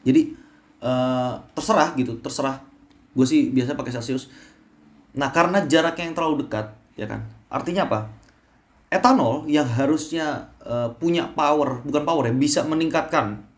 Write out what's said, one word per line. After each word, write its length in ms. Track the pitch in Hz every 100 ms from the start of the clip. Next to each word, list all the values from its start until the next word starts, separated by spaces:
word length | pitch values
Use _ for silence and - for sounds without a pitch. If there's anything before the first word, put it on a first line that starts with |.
| -
Jadi, 320 | 285 311 - - _ _ _
eh, 560 | 123 127 127 127 127 - - -
terserah 400 | - 208 156 131
gitu, 240 | 120 113
terserah. 400 | 143 - 135 135 - _ _ _ _ 127
Gue 80 | 131
sih 240 | 151 127
biasa 240 | 131 123
pakai 240 | 131 123 120
Celsius. 320 | 113 127 - - - _ _ _ _ _ _ 131
Nah, 160 | 139
karena 320 | 165 170 196 151
jaraknya 400 | 160 165 165 170
yang 80 |
terlalu 320 | 160 160 147 -
dekat, 320 | 107 110 - _
ya 160 | - 104
kan? 160 | 107 - - _
Artinya 400 | - 175 180 170
apa? 240 | 107 107 - - _ _ _ _ _ _
Etanol 560 | 185 247 262 120 139 151
yang 160 | 151 131
harusnya, 880 | 117 139 156 - 165 151 139 - - -
eh, 240 | 120 120 -
punya 320 | 165 170 -
power, 480 | - 147 151 135 123
bukan 240 | 139 143 147
power 240 | 165 120
ya, 40 | 127
bisa 240 | 147 156
meningkatkan 800 | 151 156 165 165 151 160 104 104 -